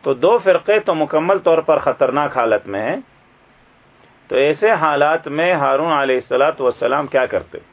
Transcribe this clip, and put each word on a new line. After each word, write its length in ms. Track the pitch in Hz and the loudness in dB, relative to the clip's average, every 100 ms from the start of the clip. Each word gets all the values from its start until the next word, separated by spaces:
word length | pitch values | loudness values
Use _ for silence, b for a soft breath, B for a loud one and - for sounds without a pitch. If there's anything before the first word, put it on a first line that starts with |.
تو 100 | 143 | -4
دو 220 | 131 170 240 | 0 2 2
فرقے 340 | 185 175 - 208 208 | 2 0 2 0 0
تو 80 | |
مکمل 440 | 165 147 156 170 196 | -2 0 0 0 0
طور 200 | 175 165 160 | 2 2 2
پر 120 | 147 | 0
خطرناک 580 | 143 127 127 135 143 131 | 0 0 0 0 -2 -2
حالت 300 | 117 107 98 | 0 -2 -2
میں 160 | 98 | -6
ہیں۔ 140 | 110 214 - _ _ _ _ _ _ _ _ _ _ _ _ | -6 -6 -10 _ _ _ _ _ _ _ _ _ _ _ _
تو 60 | 123 | 0
ایسے 340 | 143 151 214 190 | 0 2 0 2
حالات 460 | 156 143 147 165 156 | 0 2 0 0 -4
میں 240 | 147 175 | -2 0
ہارون 380 | 170 139 135 165 | 0 0 0 0
علیہ 240 | 147 135 127 | 0 0 -2
الصلوۃ 440 | - 127 147 156 | -2 0 0 0
والسلام 460 | 127 - 120 143 107 | -4 -2 -2 -2 0
کیا 180 | 135 127 | -2 0
کرتے؟ 320 | 95 82 76 - | -4 -8 -18 -18